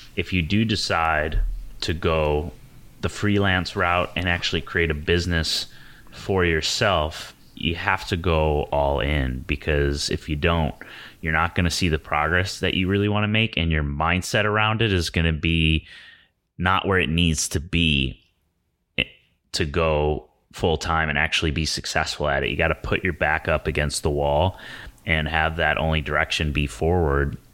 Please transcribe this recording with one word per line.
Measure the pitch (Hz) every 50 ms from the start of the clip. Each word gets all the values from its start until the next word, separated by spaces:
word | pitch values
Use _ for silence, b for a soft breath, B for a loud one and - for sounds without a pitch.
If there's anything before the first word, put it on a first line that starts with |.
| B B B
if | 98 85 -
you | 92 90
do | 78 78 98 107 113
decide | 107 104 - - - 95 82 82 80 78 76 76 78 76 - - - - - - - - -
to | - - 82
go | 80 - 87 80 80 78 76 73 76 78 - - - - - - - - - - -
the | - 87
freelance | - - - 104 101 101 98 98 92 92 87 - -
route | 101 90 87 87 90 - - -
and | 82 78 87
actually | 87 87 - - - 82
create | - - - 90 85 80
a | 76
business | 73 76 - 87 87 85 87 85 82 80 - - - - - B B B B B B B B
for | - - - - 98 92 87
yourself, | 85 82 78 - - - - 120 104 92 80 76 78 - - - - - - - - -
you | - - 82 82
have | 85 92 101 95 - -
to | - 101
go | 82 82 90 80 78 78 78 73 73 - -
all | 71 71 71 69 71 64
in, | 57 71 76 73 65 64 64 64 -
because | - 73 - - - 76 71 71 71 71 71 - -
if | - - - -
you | 76
don't, | 73 80 85 82 82 80 67 - - B B B B B B B B
you're | - 80 80
not | 80 85 85 -
gonna | - 87 85
see | - - 98 85
the | 78
progress | 73 - - 76 76 76 80 87 90 95 98 - -
that | 95 87 -
you | 90 92
really | 90 101 101 101 104
wanna | 104 104 107
make, | 104 107 110 113 107 -
and | - 82 82
your | 78 78 73
mindset | 71 71 71 78 82 87 90 - - - 110 104
around | 107 104 107 107 107 110 110 113
it | 107 95
is | 90 82 -
gonna | - 87 82 82 80
be | 76 82 82 82 80 80 80 78 78 B B B B B B B B B B B B _ _ - -
not | 87 92 95 90 -
where | 95 95 92
it | 73 67
needs | 80 85 87 82 76 - - -
to | - 80
be | 71 90 - 85 82 80 73 69 65 65 - - _ _ _ _ _ _ _ _ _ _ _ _ _ _ - -
i-, | - - - _ _ _ _ _ _ - -
to | - 92
go | 73 73 87 82 78 78 76 76 76 76 - - _ _ _ _ _
full | - - - 87 80
time | 76 - 85 82 82 80 76
and | 71
actually | 73 78 78 - - 85 80
be | 69 80 78
successful | 78 - 71 - - - 80 78 - - - 73
at | 73 69 69 67
it. | 55
You | 69
gotta | 78 82 82 78
put | - - - - - -
your | 92 78
back | - 76 76 78 80 -
up | 82 78 78 -
against | 87 73 76 73 73 - - -
the | 78
wall | 73 71 71 71 71 76 87 92 - B B B B B B B B B -
and | - 82 78 76
have | 76 80 78 78 82 80
that | 85 80 78 -
only | - 80 80 80 78
direction | 71 73 76 76 80 - - - 80 76
be | 67 73 73
forward. | 71 - - 78 80 90 90 82 71 69 71 71 71 - - - -